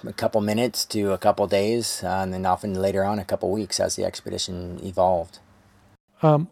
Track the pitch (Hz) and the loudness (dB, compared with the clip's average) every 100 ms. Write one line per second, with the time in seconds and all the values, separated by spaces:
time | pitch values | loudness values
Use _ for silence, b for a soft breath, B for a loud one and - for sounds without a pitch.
0 | - - 113 110 104 107 120 - - 107 | -12 -4 0 2 2 2 0 -2 -4 -2
1 | 101 95 104 98 98 98 101 117 113 - | 0 2 2 2 2 2 2 0 -2 -4
2 | 92 92 95 92 92 90 107 92 98 98 | -2 -2 -2 -2 0 0 -2 0 0 0
3 | 98 104 92 104 92 107 98 - 92 - | 0 -2 -2 -2 0 -2 -2 -2 -2 -2
4 | 95 - - 92 - 90 87 87 95 92 | -4 -6 -8 -6 -6 -6 -8 -8 -4 2
5 | 92 90 82 - _ _ _ _ _ _ | 4 2 -2 -12 _ _ _ _ _ _
6 | _ - 160 151 175 | _ 2 4 4 2